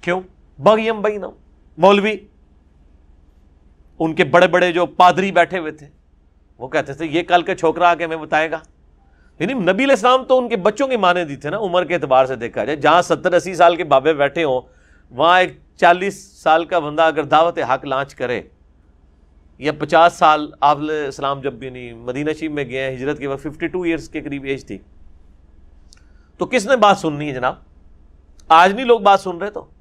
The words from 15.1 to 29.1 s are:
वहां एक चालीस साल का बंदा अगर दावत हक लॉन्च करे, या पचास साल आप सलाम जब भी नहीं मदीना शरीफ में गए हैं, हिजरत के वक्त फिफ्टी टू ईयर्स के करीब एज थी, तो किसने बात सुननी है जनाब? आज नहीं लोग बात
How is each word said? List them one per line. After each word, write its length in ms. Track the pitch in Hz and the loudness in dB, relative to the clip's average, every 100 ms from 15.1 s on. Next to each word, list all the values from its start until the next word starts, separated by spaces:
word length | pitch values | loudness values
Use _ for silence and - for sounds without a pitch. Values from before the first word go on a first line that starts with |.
वहां 300 | 120 156 180 | -2 2 4
एक 180 | 185 143 _ _ | 2 -4 _ _
चालीस 680 | 180 175 196 190 - _ | 4 4 0 -8 -18 _
साल 200 | - 160 | 0 0
का 160 | 165 180 | 0 -4
बंदा 260 | 147 151 165 | -4 0 0
अगर 180 | 151 | 0
दावत 300 | 143 156 165 170 | 0 2 2 -2
हक 260 | 123 135 | -4 -4
लॉन्च 280 | 147 135 139 | -4 -6 -6
करे, 380 | - 123 113 85 _ _ _ _ _ _ _ _ _ _ _ | -8 -6 -6 -8 _ _ _ _ _ _ _ _ _ _ _
या 120 | 135 | -6
पचास 440 | 147 147 165 170 170 | -6 0 4 4 4
साल 340 | 165 151 151 - | 2 2 -2 -2
आप 160 | 143 147 151 151 143 | 0 0 -2 -6 -6
सलाम 300 | 135 139 139 | -6 -6 -4
जब 160 | 135 120 | -6 -10
भी 120 | 131 | -16
नहीं 220 | 127 123 117 120 | -16 -18 -14 -10
मदीना 260 | 123 147 | -6 -6
शरीफ 200 | 156 160 | -6 -6
में 160 | 147 131 | -6 -6
गए 100 | 127 | -6
हैं, 120 | 135 | -6
हिजरत 260 | 131 131 147 | -6 -6 -6
के 80 | 139 | -6
वक्त 160 | 135 | -8
फिफ्टी 260 | 156 - 165 | -10 -8 -8
टू 160 | 180 | -6
ईयर्स 240 | 175 160 - | -4 -4 -6
के 120 | 156 | -12
करीब 260 | 147 139 135 | -10 -12 -8
एज 180 | 135 | -10
थी, 160 | - 98 _ - - - _ _ _ _ - _ - - _ _ _ _ | -10 -16 _ -20 -20 -20 _ _ _ _ -20 _ -20 -20 _ _ _ _
तो 60 | 185 | -4
किसने 300 | 254 202 262 | -4 0 2
बात 200 | 208 196 | 4 2
सुननी 280 | 165 147 147 | -2 -6 -8
है 80 | |
जनाब? 280 | 127 123 - _ _ _ - _ _ _ - - | -4 -6 -6 _ _ _ -20 _ _ _ -20 4
आज 240 | 160 180 | 6 6
नहीं 120 | 202 262 | 2 2
लोग 160 | 233 | 2
बात 180 | 202 | 4